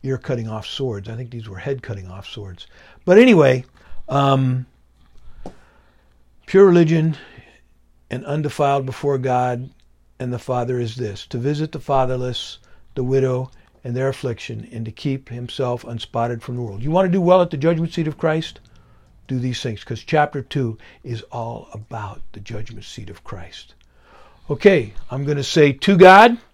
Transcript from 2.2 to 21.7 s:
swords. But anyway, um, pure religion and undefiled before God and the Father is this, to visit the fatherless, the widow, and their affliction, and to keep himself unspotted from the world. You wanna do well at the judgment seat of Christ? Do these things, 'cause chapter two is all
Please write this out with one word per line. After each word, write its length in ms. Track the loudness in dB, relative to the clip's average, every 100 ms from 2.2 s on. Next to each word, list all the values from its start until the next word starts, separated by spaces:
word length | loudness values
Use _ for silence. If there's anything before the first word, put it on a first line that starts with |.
| -16
swords. 380 | -14 -14 -16 -20 -20 -20 -10 6
But 120 | 8
anyway, 460 | 10 8 6 4 -2 _ -8 -8 -2
um, 560 | 0 4 4 2 -2 -6 _ _ _ _ -20 -18 -14 -16 -16 -20 _ _ _ _ _ _ _ 2
pure 220 | 8 8
religion 480 | 8 6 4 0 -2 -12 -20 -20 _ _ _ _ _ _
and 140 | -10 -6
undefiled 600 | -4 -4 0 0 0 -2
before 320 | -4 -2 -2
God 520 | 0 0 0 -4 -8 _ _ _ _ _
and 140 | -8
the 60 | -8
Father 400 | -4 -4 -2 -4
is 160 | -4 -6
this, 300 | -8 -8 -10
to 100 | -6
visit 340 | -4 -2 -4
the 80 | -8
fatherless, 800 | -2 0 0 -2 -4 -6 -10 -16 _ -20 -14 -6
the 80 |
widow, 460 | 0 0 2 -2 -6 -14 _ _
and 120 | -8 -4
their 140 | -4
affliction, 580 | -4 -6 -8 -10 -12 -12
and 140 | -10 -10
to 60 |
keep 380 | -6 -6 -6 -8
himself 540 | -12 -12 -6 -4 -4 -8
unspotted 580 | -12 -6 -4 -2 -4
from 120 | -8 -8
the 60 |
world. 220 | -8 -6
You 80 | 0
wanna 180 | 2 2
do 120 | 2
well 200 | 4 4
at 80 | 4
the 80 | 0
judgment 360 | 0 0 -2
seat 140 | -2 -4
of 100 | -2
Christ? 420 | -2 -2 -4 -14 _ -20 _ _ _ _ -8
Do 120 | -4
these 200 | -4 -4
things, 240 | -6 -8
'cause 200 | -10 -12
chapter 400 | -2 0 0 -2
two 340 | -6 -4 -4 -6 -16 -20
is 200 | -12 -12
all 440 | -10 -10 -10 -12 -14